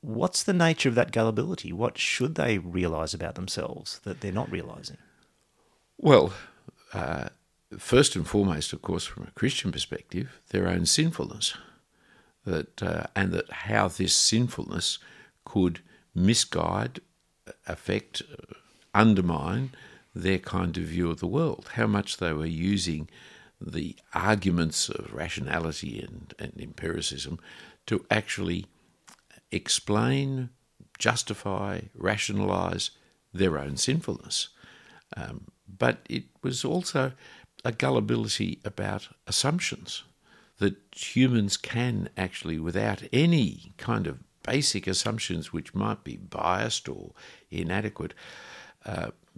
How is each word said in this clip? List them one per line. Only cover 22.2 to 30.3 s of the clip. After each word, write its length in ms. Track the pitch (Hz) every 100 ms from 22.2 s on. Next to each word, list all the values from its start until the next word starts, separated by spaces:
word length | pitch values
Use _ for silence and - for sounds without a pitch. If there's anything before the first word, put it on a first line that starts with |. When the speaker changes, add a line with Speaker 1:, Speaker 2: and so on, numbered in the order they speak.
| 87
Speaker 2:
were 120 | 78 80
using 640 | 80 90 101 87 78 80 - - - - _
the 360 | - 80 76 - _
arguments 760 | 90 90 107 92 87 82 - -
of 240 | - -
rationality 880 | 64 82 - - 82 82 76 - -
and, 320 | - - - -
and 200 | - -
empiricism 800 | - - 82 82 78 67 69 82 - - - - -
to 200 | 101 -
actually 560 | 107 107 - 87 90 - _ _ _ - - _ - _
explain, 1000 | 92 - - - 104 117 135 139